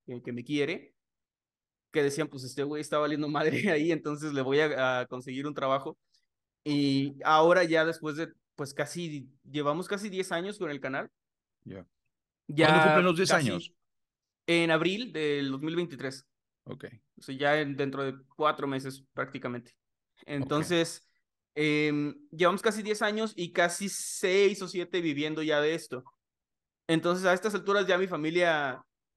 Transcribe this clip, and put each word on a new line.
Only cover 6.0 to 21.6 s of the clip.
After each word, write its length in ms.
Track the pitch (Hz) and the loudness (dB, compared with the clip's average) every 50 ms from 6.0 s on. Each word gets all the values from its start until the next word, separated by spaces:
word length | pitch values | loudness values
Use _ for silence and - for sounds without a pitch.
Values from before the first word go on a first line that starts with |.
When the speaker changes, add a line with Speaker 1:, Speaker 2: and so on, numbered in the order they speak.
| _ _ _ _ _ _ _ _ _ _ _ _ - | _ _ _ _ _ _ _ _ _ _ _ _ -4
Speaker 1:
Y 520 | 147 143 147 143 139 135 139 139 143 139 139 - | -2 2 2 4 4 2 2 0 -2 -4 -2 2
ahora 400 | 143 156 156 160 170 175 185 180 | 4 6 8 8 8 8 6 4
ya 220 | 160 160 160 160 | 4 4 2 2
después 300 | 165 165 - 160 151 143 | 2 -2 -4 -6 -8 -6
de, 120 | 156 165 151 - _ _ _ _ | -6 -8 -10 -10 _ _ _ _
pues 180 | - 143 135 135 | -10 -10 -10 -4
casi, 540 | - 143 - - 175 175 160 151 143 120 - _ _ _ 135 | -4 -4 -4 -4 -8 -8 -6 -8 -10 -12 -14 _ _ _ -8
llevamos 380 | 135 147 143 147 151 175 185 | -6 -2 0 0 0 0 -2
casi 220 | - 202 190 208 208 | -6 -6 -6 -6 -8
diez 220 | 185 185 185 - | -6 -6 -6 -4
años 280 | 180 165 180 202 202 - | -4 -4 -4 -6 -8 -6
con 100 | 180 151 | -6 -6
el 100 | 143 139 | -6 -6
canal. 300 | 139 131 135 147 214 - _ _ _ _ _ _ _ _ _ _ _ | -6 -6 -6 -6 -8 -10 _ _ _ _ _ _ _ _ _ _ _
Speaker 2:
Ya. 220 | - 95 95 - _ _ _ _ _ _ _ _ _ _ _ _ | -16 -16 -16 -16 _ _ _ _ _ _ _ _ _ _ _ _
Speaker 1:
Ya 200 | - 151 151 160 | -6 2 4 6
Speaker 2:
¿Cuándo 160 | 156 156 160 156 | 6 8 8 6
cumplen 220 | 156 151 151 175 | 6 6 6 4
los 100 | 185 165 | 4 2
diez 120 | 175 185 - | 2 2 4
Speaker 1:
casi 100 | - 170 143 | 4 4 4
Speaker 2:
años? 260 | 110 92 85 - - _ _ _ _ _ _ _ _ _ _ _ _ _ _ - | 2 -2 -2 -8 -10 _ _ _ _ _ _ _ _ _ _ _ _ _ _ -2
Speaker 1:
en 240 | - 170 170 170 165 | 0 2 2 4 4
abril 400 | 160 156 165 180 196 214 254 208 156 | 2 2 2 0 -2 -2 -6 -8 -6
del 360 | 156 151 147 143 143 139 135 | -4 -2 -2 0 -2 -2 -4
dos 100 | 135 135 | -4 -4
mil 140 | 151 160 165 | -4 -4 -2
veintitrés. 500 | 170 175 - 139 120 131 131 131 - _ _ _ _ _ _ _ _ _ | -2 -4 -4 -8 -10 -10 -10 -10 -10 _ _ _ _ _ _ _ _ _
Speaker 2:
Ok. 200 | 135 - - - - 113 - _ _ _ | -14 -14 -12 -12 -16 -18 -20 _ _ _
Speaker 1:
O 40 | - | -20
sea, 140 | - - 135 | -14 -12 -6
ya 220 | 127 143 143 147 156 | -2 2 2 2 2
en, 160 | 151 139 139 | 0 -2 -2
dentro 260 | 135 143 135 131 139 139 | -4 -4 -4 -2 -4 -6
de 120 | 135 135 135 - _ _ | -6 -6 -8 -16 _ _
cuatro 320 | - 151 151 151 - 143 | 0 0 0 2 0 -2
meses 360 | 139 135 131 135 131 135 135 - _ - | -4 -4 -4 -6 -8 -12 -14 -18 _ -8
prácticamente. 580 | - 131 131 - 127 - 127 123 120 120 - _ _ _ _ _ _ _ _ _ _ | -8 -8 -8 -8 -10 -8 -8 -8 -8 -12 -14 _ _ _ _ _ _ _ _ _ _
Speaker 2:
Ok. 40 | - | -14
Speaker 1:
Entonces, 840 | - 143 143 131 135 151 151 151 156 175 165 165 165 - - _ _ _ _ _ _ _ _ _ _ - | -8 -6 -6 -4 -2 -2 -2 0 2 2 2 2 0 -4 -14 _ _ _ _ _ _ _ _ _ _ -4
em, 600 | 147 | 0